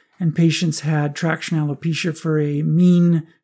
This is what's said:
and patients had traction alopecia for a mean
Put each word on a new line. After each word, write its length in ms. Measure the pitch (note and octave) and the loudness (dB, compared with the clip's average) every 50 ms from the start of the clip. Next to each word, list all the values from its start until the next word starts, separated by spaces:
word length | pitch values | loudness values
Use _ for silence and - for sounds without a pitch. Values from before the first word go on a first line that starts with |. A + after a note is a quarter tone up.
| _ _ _ - | _ _ _ -4
and 160 | F3+ D#3+ D3+ | -2 -2 2
patients 440 | - E3 E3 D#3 - F3+ D#3+ D3 - | 2 2 2 2 0 -2 -2 -2 -2
had 340 | - D#3 D3+ D3+ D3 C#3+ C#3+ | -2 -2 -2 0 -2 -2 -4
traction 460 | - E3+ D#3+ D#3 - - - E3+ D#3 | -4 -4 -4 -4 -4 -4 -4 -2 -2
alopecia 580 | D3+ D3 C#3+ - - E3 D#3 - - E3 D3+ | -2 -2 -4 -4 -4 -4 -4 -2 -4 -6 -6
for 220 | - - D#3+ D#3 D3+ | -4 -4 -2 -2 0
a 220 | D3 D3 D3 D3 | 0 -2 -2 -2
mean 640 | D#3 D#3 D#3 E3+ F3+ F3+ F3 F3 F3 E3+ E3+ D#3+ D#3+ - _ _ | -2 0 2 4 4 6 6 6 4 4 2 0 -2 -6 _ _